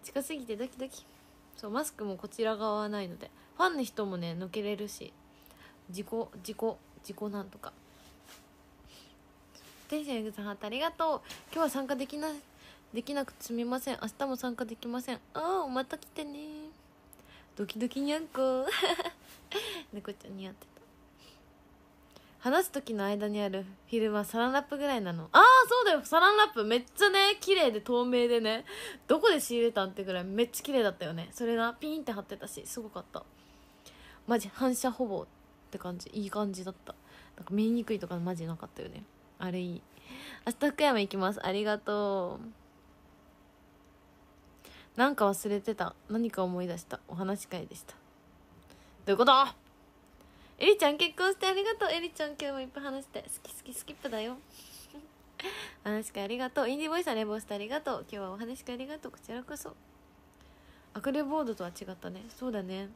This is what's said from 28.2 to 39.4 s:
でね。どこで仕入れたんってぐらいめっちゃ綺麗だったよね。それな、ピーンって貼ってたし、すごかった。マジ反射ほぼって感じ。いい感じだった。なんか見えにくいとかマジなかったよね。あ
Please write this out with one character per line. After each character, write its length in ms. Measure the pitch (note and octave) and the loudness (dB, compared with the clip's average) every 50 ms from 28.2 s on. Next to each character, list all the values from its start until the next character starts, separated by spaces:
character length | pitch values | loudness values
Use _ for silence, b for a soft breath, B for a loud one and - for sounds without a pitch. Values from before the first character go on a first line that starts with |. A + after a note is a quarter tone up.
| A#3+ A#3+ | 4 6
で 120 | A#3+ A#3 | 4 4
ね。 260 | A3+ G#3+ A3 A3+ D4 B B B B B B B - - | 4 2 0 -2 -4 B B B B B B B 2 2
ど 120 | C#4+ D#4+ | 4 6
こ 100 | D#4 A#4 | 8 6
で 100 | F#4 D4 | 6 6
仕 160 | - - A#3+ | 2 0 2
入 80 | A#3 A#3 | 4 4
れ 80 | A#3 | 4
た 120 | A3+ G#3+ F#3+ | 4 2 0
ん 40 | F#3+ | 0
っ 40 | F#3 | -2
て 100 | - G3 | -6 -6
ぐ 100 | F#3 F#3 | -4 -4
ら 80 | F3+ | -4
い 20 | F3+ | -4
め 200 | F#3+ G3 G#3 A#3+ | -4 0 0 0
っ 60 | A#3+ | 0
ち 100 | - - | 0 -8
ゃ 20 | - | -6
綺 100 | - C#4 | 0 2
麗 100 | C4 A3+ | 4 4
だ 60 | G3+ | 4
っ 40 | F#3 | 2
た 100 | - F3+ | 0 -6
よ 80 | D#3 E3 | -6 -6
ね。 160 | E3+ E3 - | -6 -8 -10
そ 160 | - - B3 A3+ | -8 -4 -2 0
れ 80 | A#3 | 2
な、 180 | A3+ A3+ A#3 A#3 | 2 0 0 -2
ピ 140 | A#3 - D#4 | -4 -6 -6
ー 100 | D4+ D#4+ | -6 -4
ン 40 | |
っ 20 | C#4+ | -4
て 80 | - | -6
貼 100 | A3+ G3 | -6 -6
っ 20 | - | -6
て 120 | - G3+ G3 | -10 -12 -12
た 100 | - G3+ | -12 -12
し、 160 | - - - - | -12 -12 -12 -10
す 120 | - - | -10 -10
ご 100 | A3+ G#3+ | -10 -10
か 100 | - F#3 | -12 -12
っ 60 | - - | -14 -10
た。 120 | - - - - B B B B B B B B B B B B B B B B B B B - | -12 -14 -14 -14 B B B B B B B B B B B B B B B B B B B 0
マ 100 | A#3 A#3 | 0 0
ジ 140 | G#3 G3+ - | 0 -4 -6
反 220 | - C4 B3+ B3+ | 0 0 0 0
射 160 | A#3+ - B3+ | 2 -2 -2
ほ 160 | A#3 - C4 A3 | -2 -2 -4 -2
ぼ 160 | G3 E3+ - | -2 -4 -6
っ 40 | - - - - - - - - - | -8 -14 -20 -20 -20 -20 -20 -20 -14
て 60 | - G3 | -14 -10
感 200 | - F3+ F3+ F3+ | -8 -8 -8 -8
じ。 120 | - - - | -12 -10 -8
い 120 | G#3+ G3+ | -6 -6
い 40 | G3 | -4
感 220 | F#3+ G#3 G#3+ G3+ F#3+ | -2 -2 -2 -2 -4
じ 120 | F#3 F#3 | -6 -8
だ 80 | F#3 F#3 | -10 -12
っ 20 | - - | -12 -14
た。 80 | - - - B B B B B B B - | -16 -16 -16 B B B B B B B -18
な 60 | - | -10
ん 20 | |
か 80 | - F#3+ | -4 0
見 140 | G3+ G#3+ A3 | 2 2 2
え 20 | |
に 160 | A#3 A#3+ A3+ | 2 0 0
く 80 | - A3+ | -2 -4
い 60 | G3 | -4
と 80 | G3 E3+ | -4 -6
か 100 | F3+ E3+ | -6 -4
マ 160 | E3+ F3+ F#3 | -2 -2 -4
ジ 100 | E3+ E3 | -4 -6
な 120 | D#3+ E3 D#3+ | -8 -8 -8
か 100 | - - | -10 -14
っ 20 | |
た 140 | - - - | -12 -12 -12
よ 60 | - | -12
ね。 140 | - C#3+ - - - - - - - | -12 -14 -16 -18 -20 -20 -20 -20 -14
あ 100 | - | -8